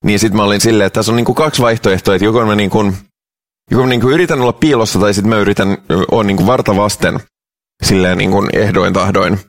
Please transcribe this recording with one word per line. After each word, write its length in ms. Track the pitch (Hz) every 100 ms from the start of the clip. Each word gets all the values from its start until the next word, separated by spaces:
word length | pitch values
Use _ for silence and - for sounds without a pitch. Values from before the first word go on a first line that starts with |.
Niin 140 | - 104
sit 140 | 107
mä 100 | 101
olin 160 | 104 101
silleen, 260 | 110 110 98
että 120 | 113
tässä 140 | 110
on 40 | 117
niinku 180 | 117
kaksi 280 | 127 156 -
vaihtoehtoa, 520 | 120 113 107 92 -
että 100 | 95
joko 220 | 101 110 110
mä 80 |
niinku, 380 | 104 101 110 104 95 - _ _ _ _ _ _
joko 140 | 117
mä 40 | 127
niinku 180 | 123 123
yritän 300 | 151 175 156
olla 120 | 123
piilossa 460 | 113 156 131 110 95
tai 160 | 101
sit 100 | 101
mä 120 | 101 113
yritän, 420 | 98 101 95 98 _
ö, 140 | 87 90
oon 160 | 117 104
niinku 200 | 98 92
varta 300 | 127 - 98
vasten 440 | 104 - 87 - - _ _ _ _ _
silleen 360 | - 95 92 92
niinku 260 | 98 98 98
ehdoin 400 | - 101 92 92
tahdoin 460 | 92 92 98 92 98